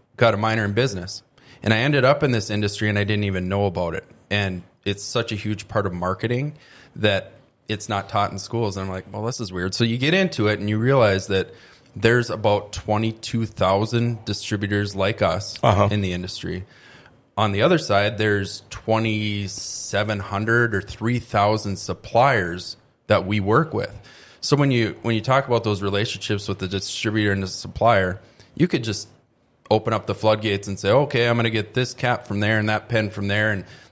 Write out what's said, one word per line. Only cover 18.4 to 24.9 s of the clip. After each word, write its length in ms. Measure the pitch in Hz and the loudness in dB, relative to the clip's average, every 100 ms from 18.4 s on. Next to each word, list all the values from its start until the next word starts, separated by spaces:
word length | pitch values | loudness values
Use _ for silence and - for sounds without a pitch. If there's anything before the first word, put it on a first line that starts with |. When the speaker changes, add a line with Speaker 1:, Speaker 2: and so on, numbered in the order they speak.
| 95 - - - - 110 113 107 | -2 -8 -14 -8 -2 0 0 -2
Speaker 1:
twenty-seven 960 | 107 101 101 - - - - 101 107 104 | -2 -4 -6 -8 -10 -10 -4 -2 -2 -4
hundred 540 | 95 98 110 117 117 101 | -4 -4 0 0 2 -2
or 60 | |
three 380 | - - 113 120 | -6 -6 -4 -4
thousand 580 | - 110 104 107 101 95 | -2 2 2 2 -2 -6
suppliers 1000 | - 90 - 117 135 120 87 90 - - _ _ - | -8 -10 -2 2 4 2 -2 -6 -10 -14 _ _ 0
that 180 | 90 95 | 0 2
we 140 | 107 | 0
work 340 | 98 120 160 | 2 2 2
with. 180 | 107 101 - - - - - | -2 -6 -10 -20 -20 -20 -10
So 140 | - 143 | 0 2
when 160 | 139 | 4
you, 240 | 120 107 | 4 2